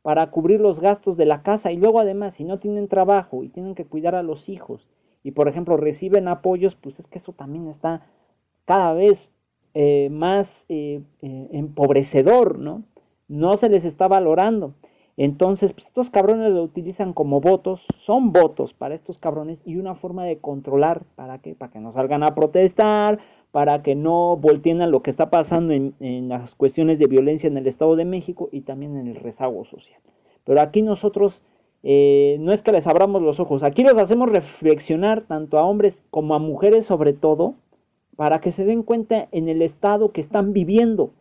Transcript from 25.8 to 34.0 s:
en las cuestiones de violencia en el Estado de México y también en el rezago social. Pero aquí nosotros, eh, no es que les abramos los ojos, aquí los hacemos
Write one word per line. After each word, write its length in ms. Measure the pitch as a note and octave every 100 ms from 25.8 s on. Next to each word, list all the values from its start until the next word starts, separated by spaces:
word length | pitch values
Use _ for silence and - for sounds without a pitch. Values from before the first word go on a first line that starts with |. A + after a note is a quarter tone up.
| C3+ C3+
en 280 | C3 B2+ B2+
las 260 | B2 A#2+
cuestiones 440 | _ C3+ C3+ D#3+ D#3
de 80 | D3
violencia 420 | C3+ C3+ D3+ D#3+
en 100 | C#3
el 80 | C3
Estado 300 | B2+ D#3+ D#3+
de 80 |
México 440 | E3+ F#3 E3+ F3 F3
y 100 | C#3+
también 340 | C3+ C3+ D3 C#3+
en 120 | B2
el 80 | A#2
rezago 480 | A#2+ G#2+ C3 A2 A2+
social. 340 | - _ _ _ _ _ _
Pero 180 | - C#3
aquí 180 | D3+ G#3
nosotros, 600 | G#3+ G3 G#3 G3+ G3+ - _ _ _ _
eh, 560 | - C#3 C#3+ C#3+ C#3+ D3
no 120 | D#3+
es 100 | G#3
que 100 | G#3+
les 140 | G3+ D#3
abramos 340 | E3 G3 G3
los 160 | D#3+ D3
ojos, 240 | F3 C#3+
aquí 200 | C#3+ C#3
los 160 | C4
hacemos 320 | A#3